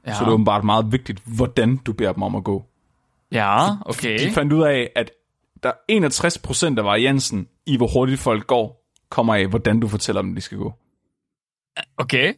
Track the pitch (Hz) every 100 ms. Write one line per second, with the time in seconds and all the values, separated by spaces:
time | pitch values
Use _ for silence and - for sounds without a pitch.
0 | 123 104 110 110 107 104 104 110 110 127
1 | - 98 117 113 123 127 113 131 - 107
2 | 104 92 98 101 95 98 - _ _ _
3 | _ _ _ 113 101 107 180 208 - -
4 | 120 110 139 214 147 156 151 135 120 -
5 | 113 _ _ _ _ _ 123 - - 214
6 | 156 - 170 - - 135 165 120 101 104
7 | 127 139 - 107 90 _ - 131 120 127
8 | 131 135 135 107 - 123 113 - _ _
9 | _ - 117 107 95 98 98 110 113 104
10 | - 95 95 92 - 98 - - _ _
11 | _ _ _ _ _ _ _ - - -
12 | 143 127 160